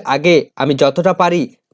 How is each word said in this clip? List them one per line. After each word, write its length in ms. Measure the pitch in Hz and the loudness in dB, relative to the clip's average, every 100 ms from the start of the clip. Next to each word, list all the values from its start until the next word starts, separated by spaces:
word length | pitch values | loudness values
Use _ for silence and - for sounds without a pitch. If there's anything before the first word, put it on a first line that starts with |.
| - | -2
আগে 440 | 139 165 160 - - | -2 2 2 0 -4
আমি 180 | 135 | -4
যতটা 400 | 139 143 180 175 | 0 0 0 -2
পারি 420 | 180 175 175 123 - _ | 0 0 -2 -4 -10 _